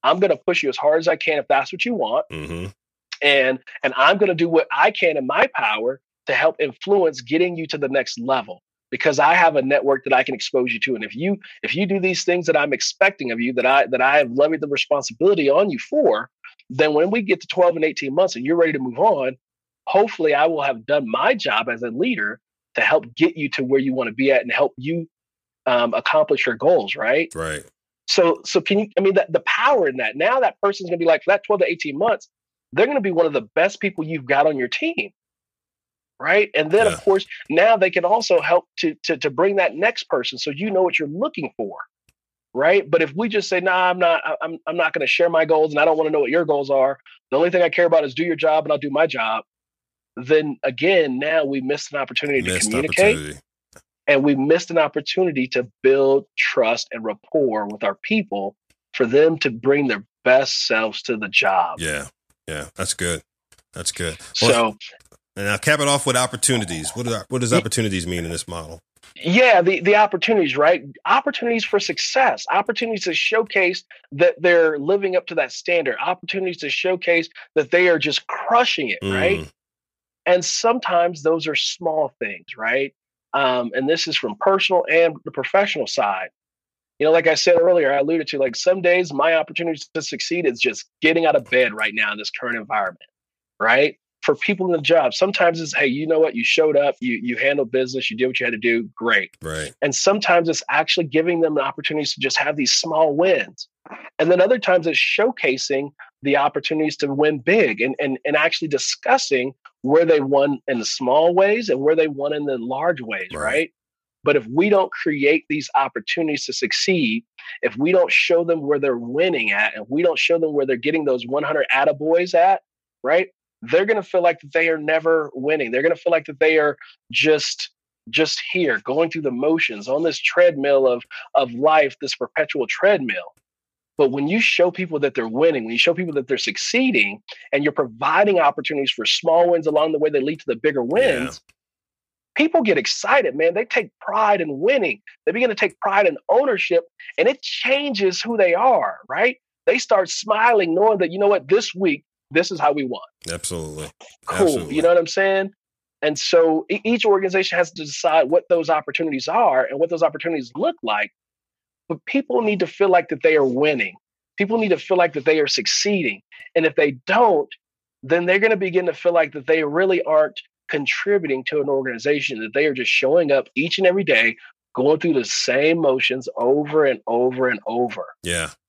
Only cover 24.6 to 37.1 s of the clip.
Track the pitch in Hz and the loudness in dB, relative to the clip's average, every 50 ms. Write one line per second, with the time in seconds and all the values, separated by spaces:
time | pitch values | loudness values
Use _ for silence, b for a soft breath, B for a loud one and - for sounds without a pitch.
24.6 | 143 135 _ - 127 147 165 170 165 - _ _ _ _ _ _ _ _ _ _ | 0 0 _ -6 -6 -4 -4 -4 -6 -10 _ _ _ _ _ _ _ _ _ _
25.6 | _ 131 123 120 120 120 113 117 - - - 156 151 - 147 135 - 131 117 110 | _ 0 2 2 2 0 -2 -2 -2 2 2 2 2 2 0 0 0 -4 -4 0
26.6 | 135 156 180 156 107 101 - 147 - 117 131 151 165 - - 82 80 80 78 73 | 2 2 2 2 2 -2 -6 -4 -2 0 0 0 0 -4 -6 -8 -6 -6 -6 -8
27.6 | - _ _ _ _ _ _ _ _ - - - 175 170 160 - - - - 180 | -10 _ _ _ _ _ _ _ _ -2 2 2 4 4 2 0 -4 -2 -2 -2
28.6 | 165 - 202 202 220 208 _ - 196 196 196 190 - - 165 170 170 - - - | 0 2 0 0 -2 -2 _ 0 2 2 2 2 0 2 -2 -2 0 0 -2 0
29.6 | 226 269 294 240 175 147 127 131 120 110 113 139 160 214 254 269 247 185 - _ | 2 2 2 4 2 0 -2 -2 -6 -6 -4 -2 0 0 2 2 0 -2 -2 _
30.6 | - 202 196 - 190 175 175 170 165 165 160 156 - - 196 202 - - 208 190 | -2 -2 -2 -4 -6 -6 -4 -2 2 2 2 2 2 0 0 0 2 -2 0 0
31.6 | 180 - 170 160 - 156 135 143 196 233 208 - - _ _ _ _ _ _ _ | 0 -2 -2 -6 -6 -8 -4 -2 0 0 -2 -2 -6 _ _ _ _ _ _ _
32.6 | _ _ - 135 208 254 294 277 196 196 175 160 170 156 143 131 110 104 _ 156 | _ _ 2 2 2 2 2 -2 -2 0 0 0 0 0 0 -4 -6 -2 _ 0
33.6 | 170 196 202 - - 196 190 - 156 156 165 151 131 123 139 139 147 156 151 135 | 0 0 0 -4 -6 -6 -4 -6 -8 -6 -6 -8 -4 -2 0 2 2 2 0 -2
34.6 | 127 123 - - 302 330 339 - 208 196 _ _ _ _ _ _ _ _ _ _ | -4 -4 -4 -4 -4 -4 -4 -6 -8 -10 _ _ _ _ _ _ _ _ _ _
35.6 | _ _ _ _ _ _ _ _ _ _ _ _ - 151 180 208 208 208 - 143 | _ _ _ _ _ _ _ _ _ _ _ _ -2 0 2 2 2 0 0 -2
36.6 | 156 156 170 214 226 208 170 - - 202 | -2 2 2 2 2 2 0 0 0 2